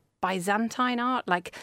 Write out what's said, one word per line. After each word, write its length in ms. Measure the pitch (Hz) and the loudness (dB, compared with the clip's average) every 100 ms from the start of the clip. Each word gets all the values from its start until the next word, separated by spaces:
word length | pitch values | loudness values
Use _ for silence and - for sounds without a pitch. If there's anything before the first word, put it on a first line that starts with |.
| _ _ | _ _
Byzantine 800 | 180 185 180 202 226 - 247 240 | -2 0 2 2 0 0 0 0
art, 260 | 240 254 - | 0 -2 0
like 300 | 180 - - | 0 0 -14